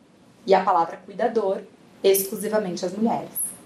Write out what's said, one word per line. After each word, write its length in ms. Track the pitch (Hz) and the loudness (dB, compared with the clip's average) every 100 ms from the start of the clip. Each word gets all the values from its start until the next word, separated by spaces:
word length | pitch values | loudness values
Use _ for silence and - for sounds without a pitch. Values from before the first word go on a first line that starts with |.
| _ _ _ - - | _ _ _ -4 2
e 80 | |
a 100 | 190 | 4
palavra 340 | 190 175 165 - | 4 2 0 -4
cuidador 640 | - 190 233 220 196 196 - - - - | -12 -4 -2 0 0 -2 -6 -20 -20 0
exclusivamente 800 | 196 196 - 196 208 214 185 - 180 | 2 4 0 -6 -2 -2 -2 -4 -6
às 80 | |
mulheres. 360 | 202 226 - - - - - | 0 0 0 -6 -8 -10 -10